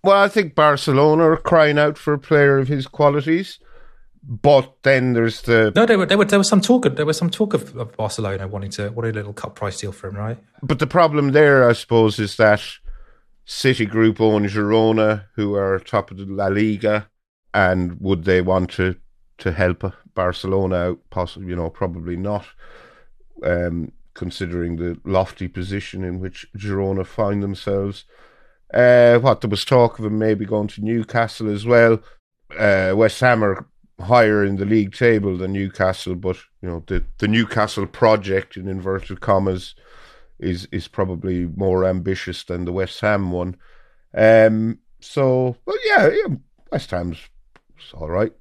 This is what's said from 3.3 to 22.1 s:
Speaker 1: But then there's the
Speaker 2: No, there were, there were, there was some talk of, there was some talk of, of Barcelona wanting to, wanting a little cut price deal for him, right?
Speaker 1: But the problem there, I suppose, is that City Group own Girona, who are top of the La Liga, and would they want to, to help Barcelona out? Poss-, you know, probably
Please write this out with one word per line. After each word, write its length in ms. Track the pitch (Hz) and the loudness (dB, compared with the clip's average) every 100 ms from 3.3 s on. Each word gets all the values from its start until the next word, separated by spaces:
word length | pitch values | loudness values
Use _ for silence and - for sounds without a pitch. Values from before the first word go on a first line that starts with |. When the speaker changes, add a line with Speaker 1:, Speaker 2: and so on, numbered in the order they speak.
| 165 190 - _ - - - - _ | -2 -4 -16 _ -20 -20 -20 -20 _
Speaker 1:
But 640 | 131 113 147 143 131 _ | -14 -2 4 4 4 _
then 300 | 135 135 127 | 0 2 2
there's 300 | 117 113 - | 2 0 -2
the 280 | - 117 110 104 | 2 4 4 4
Speaker 2:
No, 80 | 233 | 4
there 120 | 208 | 4
were, 80 | 175 | 2
there 120 | 196 | 2
were, 80 | 202 | 4
there 120 | 202 | 2
was 120 | 190 | 4
some 100 | 202 | 2
talk 260 | 190 247 - | 4 2 2
of, 120 | 131 | -2
there 80 | 151 | -4
was 120 | 156 | -2
some 120 | 170 | -4
talk 240 | - 214 | -2 -2
of, 220 | 160 - - | -2 -6 -14
of 180 | 113 - | -12 -8
Barcelona 540 | 107 - 104 95 95 | -8 -6 -6 -6 -8
wanting 200 | 104 98 | -10 -10
to, 180 | - 104 | -8 -8
wanting 220 | 113 113 | -6 -6
a 40 | 107 | -6
little 160 | 104 | -10
cut 240 | 104 - - | -12 -14 -8
price 240 | 101 92 | -10 -8
deal 140 | 101 | -12
for 160 | 92 95 | -12 -14
him, 80 | 101 | -10
right? 200 | 107 123 _ _ | -10 -12 _ _
Speaker 1:
But 180 | 139 143 | -4 -2
the 80 | 135 | 0
problem 440 | 185 165 147 143 | 2 2 2 2
there, 360 | 139 151 139 123 | 4 6 6 4
I 40 | |
suppose, 480 | 117 - 117 110 104 | 2 2 2 2 0
is 160 | 104 - | -8 2
that 260 | 110 104 - - - - - _ _ _ - | 4 4 -2 -16 -16 -16 -20 _ _ _ -16
City 400 | - 135 127 107 | -2 0 0 -2
Group 340 | 110 113 110 | 2 2 2
own 260 | 110 107 104 | 2 2 0
Girona, 760 | 104 104 110 110 110 107 107 - - | -2 0 2 2 2 2 0 -6 -6
who 200 | 104 101 | -4 -2
are 240 | 98 95 | -2 -4
top 320 | - 107 98 | -2 -4 -4
of 60 | 92 | -12
the 80 | 98 | -12
La 220 | 95 98 | -4 -2
Liga, 600 | 101 110 104 107 107 104 _ _ _ _ | 0 0 -2 -2 -2 -4 _ _ _ _
and 460 | 101 92 92 90 87 | 0 2 2 -2 -6
would 240 | 95 95 87 | -4 -2 2
they 160 | 92 | 0
want 300 | 90 92 90 | 2 0 -2
to, 260 | - 92 90 - _ _ _ | -4 -4 -4 -16 _ _ _
to 160 | 95 | -8
help 320 | 82 90 87 98 - _ | -2 -2 -2 -8 -10 _
Barcelona 600 | - 90 87 95 95 95 90 | -4 -4 -4 -4 -2 0 -2
out? 340 | 87 85 _ | -2 -6 _
Poss-, 280 | - 90 - | -8 -8 -10
you 180 | 95 87 | -10 -8
know, 140 | 82 | -8
probably 480 | - 92 85 82 | -6 -8 -8 -10